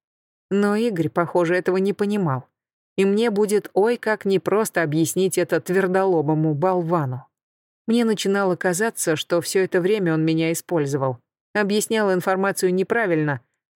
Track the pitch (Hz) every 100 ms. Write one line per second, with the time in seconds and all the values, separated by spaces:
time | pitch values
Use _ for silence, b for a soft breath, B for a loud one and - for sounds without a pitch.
0 | _ _ _ _ - 196 202 208 233 180
1 | 151 175 170 180 170 180 180 185 196 190
2 | 202 208 165 131 - _ _ _ _ -
3 | 196 208 240 202 208 208 - 180 220 240
4 | 220 208 196 190 - 202 214 175 160 156
5 | 160 185 190 185 170 165 - 185 190 190
6 | 190 165 147 156 156 143 185 180 165 175
7 | 135 127 - _ _ _ _ _ - 233
8 | 226 208 196 202 196 175 185 175 226 -
9 | 175 151 - 170 - 196 185 185 180 214
10 | 170 160 160 160 165 165 - 170 139 139
11 | 135 123 _ _ _ 208 202 208 - 220
12 | 202 185 190 190 196 185 185 185 185 226
13 | 202 160 151 131 _ _ _